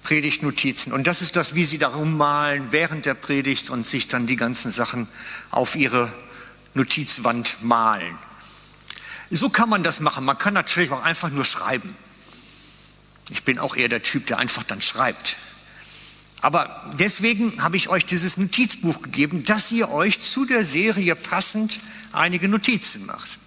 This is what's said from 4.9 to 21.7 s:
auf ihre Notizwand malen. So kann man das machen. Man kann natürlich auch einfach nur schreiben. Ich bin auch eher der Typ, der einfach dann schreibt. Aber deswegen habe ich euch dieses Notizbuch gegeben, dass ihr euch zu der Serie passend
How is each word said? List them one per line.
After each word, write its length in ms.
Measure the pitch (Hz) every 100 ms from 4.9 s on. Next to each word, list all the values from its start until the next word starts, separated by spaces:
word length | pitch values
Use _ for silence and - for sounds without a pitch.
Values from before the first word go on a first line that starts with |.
| 120 113 - - - -
auf 240 | - 123
ihre 380 | - 131 123 120 - - - - - -
Notizwand 840 | - 131 - 139 - 120 120 117 -
malen. 540 | 113 117 113 104 87 87 - - - - - - - - - - -
So 180 | 170 247
kann 200 | 196 233
man 140 | 208
das 160 | 165 151
machen. 260 | 151 -
Man 140 | 131 139
kann 160 | 196
natürlich 380 | 202 160 - 170
auch 100 | 131
einfach 280 | 156 165 170
nur 140 | 139
schreiben. 520 | 127 - 95 127 185 - - - - - - - - - - - - - -
Ich 120 | -
bin 160 | - 123
auch 160 | 131
eher 140 | - 123
der 160 | 120
Typ, 220 | - 139 -
der 120 | 117
einfach 240 | 123 -
dann 180 | 113 95
schreibt. 580 | - 113 127 98 - - - - - - - - - - - -
Aber 480 | - 165 139 - - 143
deswegen 600 | 196 - 214 226 226 -
habe 160 | 165 185
ich 120 | -
euch 180 | 185 -
dieses 300 | 180 180 -
Notizbuch 680 | 190 - 247 - 165 156
gegeben, 400 | 139 127 147 170
dass 300 | 117 214 -
ihr 160 | 226 180
euch 320 | 147 190 -
zu 240 | - -
der 200 | 262 247
Serie 520 | 185 143 208 208 180 160
passend 640 | - 175 - 214 220